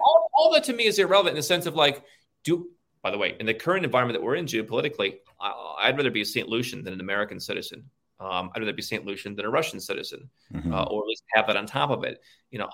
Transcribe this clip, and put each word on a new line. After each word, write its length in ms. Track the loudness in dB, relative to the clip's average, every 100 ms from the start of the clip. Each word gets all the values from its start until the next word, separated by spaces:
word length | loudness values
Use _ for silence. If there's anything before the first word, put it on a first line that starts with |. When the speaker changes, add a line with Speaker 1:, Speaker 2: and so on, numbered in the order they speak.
Speaker 1:
all, 260 | 4 4 2
all 180 | 4 6
that 100 | 4
to 100 | 2
me 140 | 2 2
is 100 | 4
irrelevant 360 | 6 6 4
in 60 | 2
the 0 |
sense 240 | 0 0 0
of, 80 |
like, 280 | 4 4 2 -12 _ _ _
do, 280 | 0 0 -2 _ _ _
by 80 | -4
the 80 | 0
way, 160 | -2 0
in 60 |
the 80 | -2
current 320 | 0 0 0
environment 340 | 2 2 2 0
that 60 |
we're 120 | 0 -2
in 60 | 0
geopolitically, 720 | -2 0 0 -2 0 -2 -2 _ -8
I, 360 | -8 -6 -8 2
I'd 140 | 2
rather 140 | 4 0
be 120 | 0
a 40 |
Saint 240 | -2 -4 -2
Lucian 340 | -2 -2 -6
than 80 | -8
an 100 | -8
American 380 | -4 -2 -4 -6
citizen. 480 | -6 -6 -8 -14 -20 _ _ -12
Um, 320 | -6 -4 -4
I'd 60 | -6
rather 120 | -6
be 100 | -6
Saint 200 | -6 -6
Lucian 320 | -6 -8 -8
than 100 | -6
a 40 | -2
Russian 300 | -2 -2 -6
citizen, 500 | -6 -6 -6 -12 -18 _ -12
Speaker 2:
Mm-hmm. 200 | -6 -2
Speaker 1:
uh, 100 | 0
or 180 | 0 -2
at 60 | -2
least 160 | -6 2
have 140 | 2 4
that 80 |
on 100 | 0
top 240 | -2 -2 0
of 140 | -2
it. 180 | -4 -10 _ _ _
You 80 | -10
know, 100 | -4